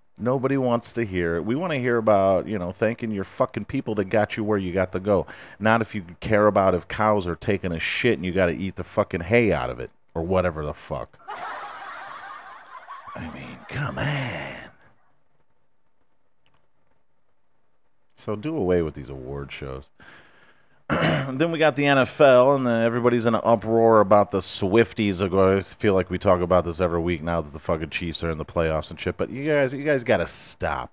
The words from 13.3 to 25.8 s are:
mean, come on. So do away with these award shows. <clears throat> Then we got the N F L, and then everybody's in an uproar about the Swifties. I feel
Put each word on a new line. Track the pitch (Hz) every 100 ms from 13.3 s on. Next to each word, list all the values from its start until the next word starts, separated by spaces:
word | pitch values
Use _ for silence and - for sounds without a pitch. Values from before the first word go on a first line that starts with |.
mean, | - - - -
come | 131 147 131
on. | 143 143 127 82 76 - - - _ _ _ _ _ _ _ _ _ _ _ _ _ _ _ _ _ _ _ _ _ _ _ _ _ _ _ _ _ _ _ _ _ -
So | - 107
do | 147 156
away | 90 87
with | 80
these | 73 65
award | 67 64 71 69
shows. | - 67 65 - _ - - - _ - _ _ _ -
<clears throat> | - 160 156 135
Then | 131 170
we | 165
got | 156 143
the | 143
N | 135
F | 123 -
L, | 139 123 131 139
and | 123
then | 113
everybody's | 117 120 120 120 117
in |
an | 113 113
uproar | 117 110 113 113 110
about | 98 104 101
the | 95
Swifties. | - - 95 113 113 - 101 90
I | 95 95 95 98
feel | - -